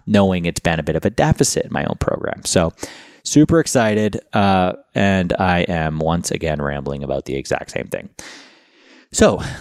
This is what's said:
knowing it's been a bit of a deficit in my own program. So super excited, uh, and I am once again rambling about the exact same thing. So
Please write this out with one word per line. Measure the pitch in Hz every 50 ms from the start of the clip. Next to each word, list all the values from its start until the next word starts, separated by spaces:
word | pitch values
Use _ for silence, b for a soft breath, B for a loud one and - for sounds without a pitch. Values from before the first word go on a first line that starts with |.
| -
knowing | - 104 101 98 95 92 90 85
it's | 85 82 -
been | - 87 82 80
a | 76
bit | 78 78
of | 80 -
a | 101
deficit | 110 - 143 156 156 - 139 - - - -
in | -
my | - 71 71
own | - - -
program. | - - - - - - - - -
So | - - 92 85 85 B B B B B B B B B B B
super | - - 147 156 - 165 165
excited, | 151 - - 131 113 110 104 107 107 107 95 113 - _ -
uh, | 107 98 98 95 92 92 92 - - - _ -
and | - 98 98 95 95 90 87 -
I | - 95 92 90 87
am | 87 - 90 82 80 78 78 76
once | 78 80 82 85 87 -
again | - - 82 80 76 73
rambling | 71 71 71 71 67 69 71 69 69
about | 67 67 69 -
the | 67 67
exact | 67 65 - - - - -
same | - - -
thing. | - - - - - - B B B B B B B B B B B B B B B B B B B -
So | - 214 180 101 82 B B B B